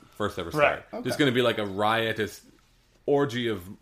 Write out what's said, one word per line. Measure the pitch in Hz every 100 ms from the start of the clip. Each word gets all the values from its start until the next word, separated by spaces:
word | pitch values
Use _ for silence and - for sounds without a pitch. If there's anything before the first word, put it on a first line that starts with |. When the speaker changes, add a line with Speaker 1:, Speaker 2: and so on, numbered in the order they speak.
| - -
Speaker 1:
first | 104 -
ever | 85
Speaker 2:
Right. | 151
Speaker 1:
start. | 143 69 -
Speaker 2:
Okay. | 220
Speaker 1:
There's | 240 -
gonna | 143
be, | 123
like, | 120 107
a | 101
riotous | 95 104 113 113 110 101 - - _ _ _ _ _ -
orgy | 143 143 120 117
of | 101 90 107